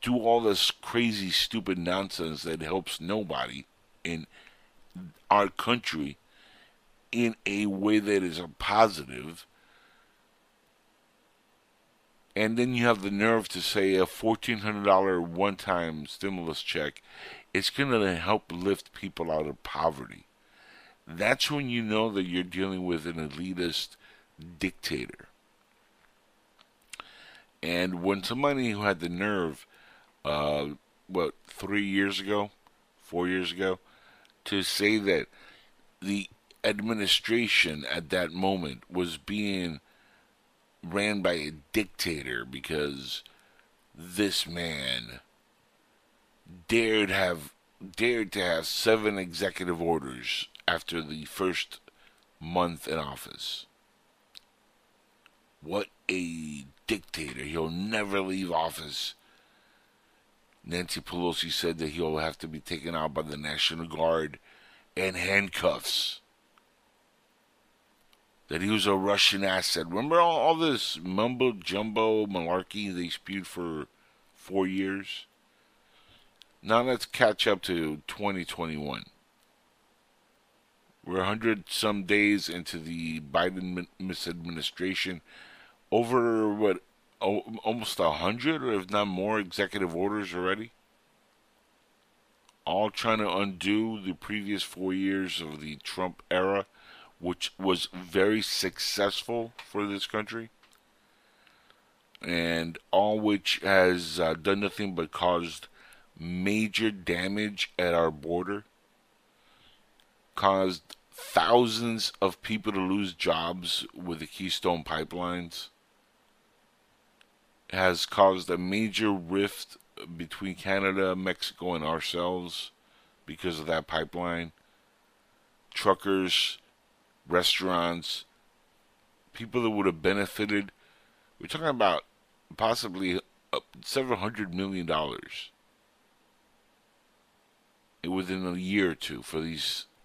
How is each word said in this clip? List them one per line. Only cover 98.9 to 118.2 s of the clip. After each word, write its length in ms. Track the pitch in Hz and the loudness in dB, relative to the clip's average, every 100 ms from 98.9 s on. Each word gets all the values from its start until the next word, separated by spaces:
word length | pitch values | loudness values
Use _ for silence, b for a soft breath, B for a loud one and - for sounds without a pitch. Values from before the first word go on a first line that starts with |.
| - 101 - - 120 117 - | 0 0 0 -4 -4 -4 -10
for 220 | - 104 104 | -8 -4 -2
this 200 | 101 - | -4 -4
country. 440 | 107 107 113 113 _ _ _ _ _ b b b b b b b b b b _ - | -4 -4 -8 -12 _ _ _ _ _ b b b b b b b b b b _ -12
And 580 | - 85 85 82 82 82 - | -4 -2 0 0 -2 -8 0
all 300 | 95 104 107 | 2 4 2
which 400 | 107 101 - - | 2 2 0 -2
has, 560 | 95 95 92 90 82 80 | 4 6 6 4 0 0
uh, 160 | 82 | 0
done 260 | 80 78 98 | 2 0 0
nothing 360 | 101 - 101 87 | 0 -4 -4 -4
but 160 | 80 | -4
caused 560 | - 90 87 85 78 - B B B B - | 0 2 2 0 -8 -16 B B B B -12
major 720 | 85 90 95 107 110 98 113 | -6 -2 0 2 0 0 0
damage 800 | 101 85 87 92 101 107 101 - - | 0 -2 -2 -2 -2 -4 -4 -4 0
at 160 | 90 | 2
our 160 | 85 82 | 4 2
border, 540 | 76 78 87 92 101 - _ _ _ _ _ _ b b b b b b _ _ _ _ | 0 -2 -2 -2 -6 -10 _ _ _ _ _ _ b b b b b b _ _ _ _
caused 640 | - 98 95 95 87 - - _ | 2 4 4 2 -2 -10 -20 _
thousands 1000 | - - - 82 120 120 110 117 113 - - | -18 0 2 6 6 6 0 -2 -2 -4 0
of 220 | 95 - | -2 -2
people 300 | - 110 107 | -4 -4 -2
to 80 | 98 | 0
lose 320 | 92 101 98 | 0 0 -2
jobs 760 | 82 90 80 85 92 85 - - | -2 0 0 -2 -4 -4 -4 -6
with 240 | - 90 80 | -10 -8 -6
the 80 | 78 | -8
Keystone 560 | - 92 - 90 85 | -8 -4 0 0 0
pipelines, 840 | 76 78 78 87 87 87 85 - - _ _ _ _ _ _ _ _ _ _ _ _ _ _ _ _ _ _ _ - | -2 -4 -4 -4 -4 -4 -6 -12 -14 _ _ _ _ _ _ _ _ _ _ _ _ _ _ _ _ _ _ _ -6
has 360 | 92 92 85 - | 2 2 2 0
caused 440 | - | 6